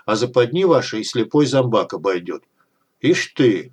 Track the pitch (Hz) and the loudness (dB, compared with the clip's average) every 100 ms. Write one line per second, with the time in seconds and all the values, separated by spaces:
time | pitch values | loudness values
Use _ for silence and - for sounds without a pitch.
0 | - 107 123 127 120 160 190 143 - 110 | -4 -2 0 0 0 2 2 2 0 -6
1 | 104 123 110 147 139 135 123 110 - 95 | -6 -4 0 0 2 2 2 0 -2 -4
2 | 95 90 87 78 - _ _ _ _ _ | -4 -4 -6 -12 -14 _ _ _ _ _
3 | 139 175 - - 131 92 - | 0 0 -2 0 2 2 -4